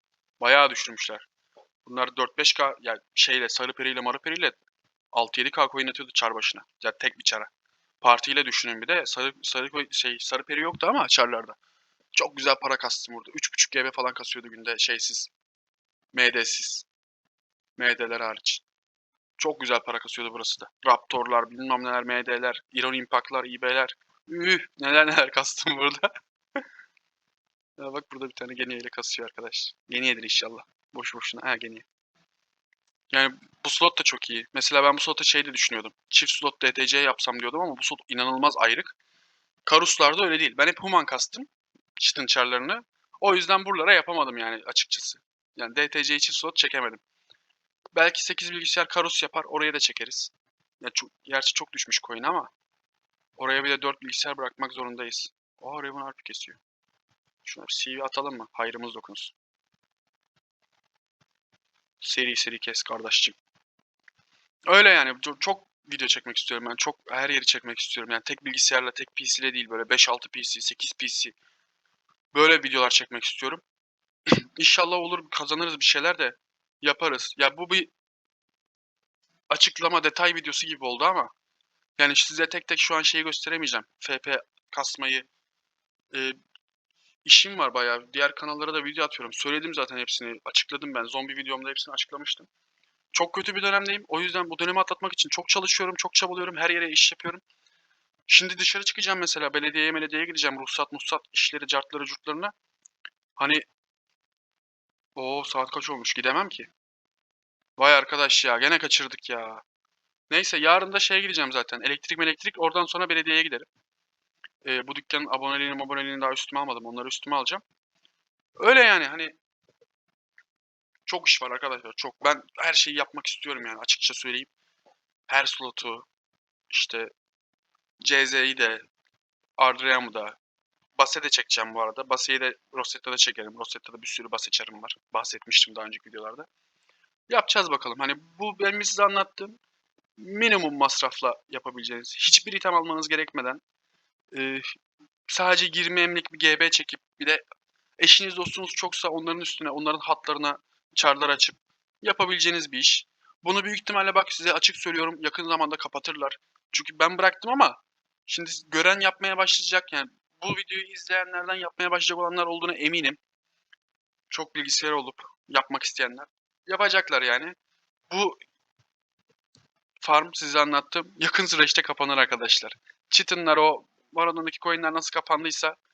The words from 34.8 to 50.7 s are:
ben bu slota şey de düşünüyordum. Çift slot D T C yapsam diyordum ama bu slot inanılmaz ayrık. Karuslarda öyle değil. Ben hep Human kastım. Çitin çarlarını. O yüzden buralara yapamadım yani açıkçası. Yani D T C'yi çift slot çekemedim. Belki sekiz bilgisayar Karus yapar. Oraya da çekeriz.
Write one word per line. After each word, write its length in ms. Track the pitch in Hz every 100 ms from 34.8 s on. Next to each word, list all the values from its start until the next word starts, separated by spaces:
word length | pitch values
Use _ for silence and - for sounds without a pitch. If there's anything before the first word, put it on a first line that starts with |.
ben 140 | 143 143
bu 40 |
slota 240 | - 151
şey 220 | 151 151 143
de 80 |
düşünüyordum. 380 | 127 - 113 110 - _
Çift 220 | - 147
slot 300 | - 143 -
D 100 | 131
T 140 | 127 131
C 120 | 139
yapsam 420 | 143 127 - 120
diyordum 200 | 120 147
ama 160 | 180 143
bu 60 |
slot 180 | - 147 -
inanılmaz 460 | 123 127 131 147 147
ayrık. 400 | 113 123 - - _ _ _ _ _ _
Karuslarda 600 | - 156 170 - 147 165
öyle 160 | 190 160
değil. 140 | 151 120
Ben 80 | 151
hep 140 | 180
Human 260 | 196 180 143
kastım. 420 | 127 - 226 285 _ _ _ _ -
Çitin 260 | - - 131
çarlarını. 580 | 135 123 123 135 220 - _ _ -
O 140 | 202
yüzden 300 | 190 175 196
buralara 300 | 196 190 165
yapamadım 440 | 185 156 170 135 120
yani 240 | 113 113 -
açıkçası. 520 | - - - - - _ _ _ -
Yani 200 | 117 123
D 120 | 147
T 160 | 151
C'yi 160 | 139 147
çift 180 | - 143
slot 180 | 160 -
çekemedim. 440 | 139 139 123 110 _ _ _ _ _ _ _ _ -
Belki 300 | 165 170 -
sekiz 280 | - 180 175
bilgisayar 360 | 175 165 180 170
Karus 340 | 175 170 -
yapar. 220 | 147 165
Oraya 300 | 151 151 151
da 40 | 147
çekeriz. 520 | - - 120 - - - _ _ _